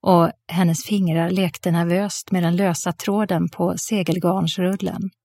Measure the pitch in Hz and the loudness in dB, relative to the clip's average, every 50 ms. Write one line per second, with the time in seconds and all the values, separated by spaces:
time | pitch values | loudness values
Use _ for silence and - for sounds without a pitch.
0 | - 190 185 170 165 - - _ _ - 165 175 185 165 165 - - - 208 202 | 6 6 6 6 6 4 0 _ _ -6 0 2 2 2 2 0 -2 -2 -2 0
1 | 190 170 156 165 170 175 185 190 190 170 - - - 180 165 170 170 170 175 185 | 0 2 2 0 0 0 0 0 -2 -2 -4 -4 -2 0 2 2 2 2 0 0
2 | 202 196 - - - - 190 180 175 165 175 175 202 185 165 - - 180 170 - | 0 -2 -6 -8 -6 -4 -2 0 2 2 2 2 2 0 0 0 -4 -6 -6 -4
3 | - - 196 208 214 196 185 165 175 160 - - 175 185 185 170 - - 226 202 | -4 -2 0 0 0 0 0 -2 -2 -2 -2 -2 -2 -2 -2 -4 -4 -4 -2 -2
4 | 180 156 165 180 160 180 190 196 175 160 - - 180 180 196 190 196 175 - - | 0 0 -2 0 2 0 0 2 -2 -2 -2 -2 -2 -2 -2 -2 -4 -6 -6 -6
5 | - 190 _ _ | -8 -8 _ _